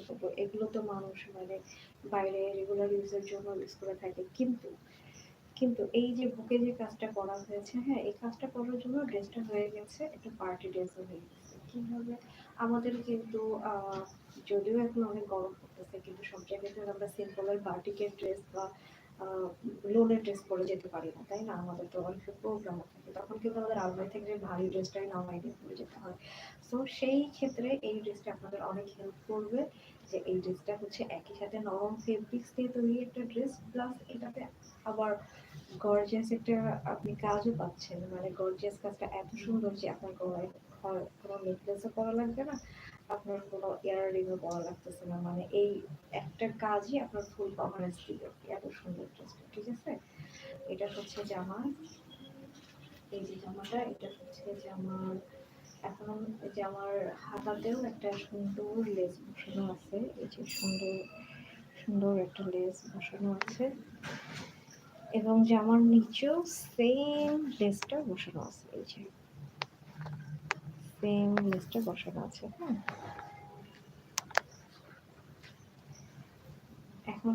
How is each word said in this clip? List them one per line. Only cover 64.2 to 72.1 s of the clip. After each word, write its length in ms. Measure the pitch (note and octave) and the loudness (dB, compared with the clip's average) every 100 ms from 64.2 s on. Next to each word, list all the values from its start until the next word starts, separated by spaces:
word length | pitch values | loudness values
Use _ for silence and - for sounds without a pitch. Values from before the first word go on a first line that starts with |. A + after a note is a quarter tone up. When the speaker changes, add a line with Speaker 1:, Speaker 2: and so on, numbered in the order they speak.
| - - - - - - - - - | -8 -10 -10 -12 -20 -20 -20 -18 -2
Speaker 1:
এবং 320 | A3+ G#3+ A3+ | 2 8 10
জামার 360 | A3+ A3+ G#3+ A#3 | 12 10 10 12
নিচেও 640 | A#3 A#3 A3 - C#4 E4 | 12 12 12 6 4 4
সেম 1080 | F4 - - - A#3+ C4+ C#4+ D4 D4 D4+ D4+ - | 2 -4 -4 4 6 8 4 4 4 4 2 4
লেসটা 420 | G#3 G3+ - C#4+ | 4 4 0 0
বসানো 380 | C#4 F#3 - E3+ | 0 -2 -4 -4
আছে। 260 | - - - | -6 -8 -12
এই 120 | - - | -10 -10
যে 160 | - - - - - - - - - - - D3+ D3 - - - - - - - - | -10 -14 -16 -20 -14 -14 -6 -6 -6 -18 -10 -8 -8 -8 -10 -4 -4 -4 -14 -16 -4
সেম 360 | G#3 G3+ G3+ G3+ G3+ | 2 4 4 4 4
লেসটা 340 | F#3 - A#3 | 2 0 0
বসানো 360 | A3 E3+ F#3 | 0 -2 -6